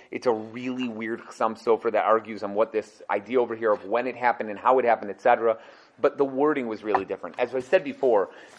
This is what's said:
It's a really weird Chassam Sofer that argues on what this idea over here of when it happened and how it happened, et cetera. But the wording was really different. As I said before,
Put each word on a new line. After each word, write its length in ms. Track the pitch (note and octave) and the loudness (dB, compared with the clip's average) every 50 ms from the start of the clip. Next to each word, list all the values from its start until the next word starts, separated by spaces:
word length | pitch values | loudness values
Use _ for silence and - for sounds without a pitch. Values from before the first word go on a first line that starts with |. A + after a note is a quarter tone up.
| - - | -16 -12
It's 160 | - A#2+ - | -8 -4 0
a 40 | B2+ | 0
really 560 | A2+ A2 A2 A2 A2 B2 B2 C3 B2+ B2+ B2+ A#2+ | 0 -2 -4 -10 -12 -10 -8 -6 -6 -6 -6 -6
weird 320 | A2 A2 A2+ A2 A#2 A2+ | -6 -6 -6 -6 -8 -8
Chassam 380 | - - - - A#2+ A2 A2 - | -10 -12 -6 -2 -2 -2 -2 -2
Sofer 320 | - A#2+ A2 G#2+ - A2+ | 0 2 2 2 2 0
that 120 | G#2 G#2 F2 | 0 2 4
argues 400 | G#2 A2 A2 G#2+ A2 A2 F#2+ G#2+ | 4 4 2 2 -4 -10 -8 -8
on 100 | G2+ G2+ | -4 0
what 180 | G#2 A2+ A2+ | 0 0 0
this 300 | - G#2+ G2+ - - - - - | 0 -6 -6 -6 -12 -14 -6 -4
idea 300 | G#2 G#2 G2+ A2 B2+ B2+ | -4 -4 -2 0 0 0
over 160 | A#2+ A2 A2+ | 2 0 -2
here 160 | A2 A2+ G#2+ | -2 0 0
of 140 | G#2 G2 F#2 | 0 0 0
when 200 | G2 A2 A#2+ B2 | -2 -2 -2 -2
it 100 | B2+ - | -2 -4
happened 340 | - B2 A#2+ A#2 - A2 G#2+ | 0 0 0 0 0 -4 -8
and 100 | G#2 G2 | -6 -2
how 180 | G#2+ B2 C3 | 2 4 4
it 80 | C3 A#2+ | 4 4
happened, 240 | A#2 A2 - G#2 G2+ | 4 2 2 0 -8
et 120 | F#2+ - | -6 0
cetera. 360 | - B2 A#2+ A2 A2+ A2+ A2 - - - - - - _ _ - | 2 2 4 4 4 0 0 0 -4 -20 -20 -20 -20 _ _ 0
But 180 | B2+ C#3 - | 0 0 2
the 80 | - C#3+ | 2 -2
wording 420 | C3+ C3 C3 D3 D3 D3+ C#3 B2 | 0 0 0 2 2 2 0 -2
was 160 | A2+ G#2+ G2+ G2+ | -6 -6 -6 -4
really 220 | G#2+ G2+ G2 F#2+ | -6 -4 -4 -4
different. 340 | F2 F#2+ - - E2+ - - | -8 -8 -8 -8 -8 -4 -4
As 160 | B2 A#2+ B2+ | -4 -2 -2
I 60 | C3 | -4
said 220 | B2 - - - C#3+ | -2 2 2 2 2
before, 460 | C#3 B2 - C#3 B2+ A2+ G2+ F2+ - - - - - - | 0 -6 0 2 4 4 4 2 0 -6 -16 -20 -18 -8